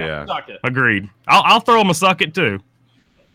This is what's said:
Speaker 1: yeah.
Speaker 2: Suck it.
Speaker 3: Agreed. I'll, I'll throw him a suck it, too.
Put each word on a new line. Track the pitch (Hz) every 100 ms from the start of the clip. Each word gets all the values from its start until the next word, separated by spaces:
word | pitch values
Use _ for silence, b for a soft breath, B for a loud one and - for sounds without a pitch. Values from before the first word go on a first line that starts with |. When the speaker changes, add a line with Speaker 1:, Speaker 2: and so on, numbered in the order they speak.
| 80
Speaker 1:
yeah. | 76 73
Speaker 2:
Suck | 151 -
it. | 104
Speaker 3:
Agreed. | 123 127 123 101 101 _ -
I'll, | 175
I'll | 170 226
throw | 240 233
him | 196
a |
suck | 160 185 185
it, | 180
too. | 190 135 98 - _ _ _ _ _ _